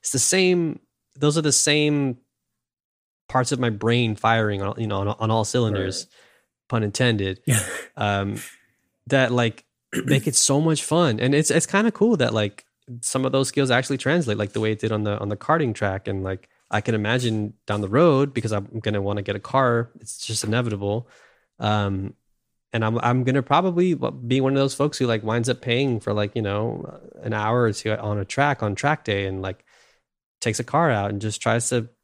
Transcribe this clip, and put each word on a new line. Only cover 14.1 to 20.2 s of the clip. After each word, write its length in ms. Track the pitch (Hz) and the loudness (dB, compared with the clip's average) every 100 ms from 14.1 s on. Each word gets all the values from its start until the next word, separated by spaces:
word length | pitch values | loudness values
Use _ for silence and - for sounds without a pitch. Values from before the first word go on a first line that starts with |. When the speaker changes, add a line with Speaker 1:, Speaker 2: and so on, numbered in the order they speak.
| 175 127 104 | 0 0 -2
Speaker 1:
like, 160 | 104 | -2
the 80 | - | 0
way 100 | 110 | -2
it 80 | 107 | 0
did 120 | 113 | -2
on 100 | 107 | -2
the, 160 | 104 104 | -2 -2
on 80 | 101 | -4
the 60 | 104 | -6
karting 400 | - 165 135 107 | 0 0 0 -2
track. 320 | 104 95 101 | -2 -4 -6
And, 160 | 98 | -6
like, 240 | 95 95 _ _ _ | -4 -6 _ _ _
I 80 | 104 | -2
can 160 | 110 110 | 0 0
imagine 580 | 104 123 123 110 107 - - | 0 0 0 -2 -4 -8 -6
down 160 | 104 | -4
the 80 | 98 | 0
road, 440 | 117 170 135 143 | 4 4 4 2
because 200 | 131 107 | -2 -2
I'm 260 | 107 101 117 | -4 -4 -6
gonna 200 | 110 104 | -2 -2
wanna 220 | 98 101 | -2 -4
get 120 | 98 101 | -4 -6
a 40 | |
car, 480 | - 135 127 117 120 - | -2 0 2 2 -2 -10
it's 260 | - - | -18 -12